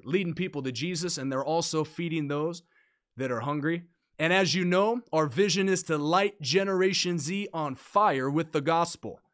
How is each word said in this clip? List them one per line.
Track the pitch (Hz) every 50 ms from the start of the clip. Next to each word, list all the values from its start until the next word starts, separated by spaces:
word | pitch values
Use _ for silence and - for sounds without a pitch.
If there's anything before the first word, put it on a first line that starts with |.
| -
leading | 127 160 202 190 175 156
people | 165 185 185 - 143
to | 131 131
Jesus, | 123 113 147 180 185 151 175 175 -
and | 147 131 135
they're | 135 131 135
also | 143 160 170 165 - - 156 151
feeding | 156 - - 175 165 160 160 147
those | 139 147 147 151 170 170 175 - _ _ _ _ _ _ _ _ _ _
that | 120 135 127
are | 123 113
hungry. | 117 143 147 151 143 160 170 170 170 - _ _ _ _ _ -
And | 156 165
as | 180 190 190 160 139
you | 185 180
know, | 180 175 185 202 220 233 247 233 _
our | - 160 156
vision | 143 113 156 202 202 160 196 190
is | 196 190 175
to | - - 160
light | 147 147 151 170 190 202 208 - -
Generation | 151 123 151 190 196 196 190 185 190 190 185 - - 175 175
Z | 165 131 151 190 202 202 -
on | - 165 151 143 131
fire | - - - - 202 214 202 151 135 131 139
with | 143 160 165 160
the | - 156
gospel, | 139 160 165 165 170 - - - - 107 - - _ _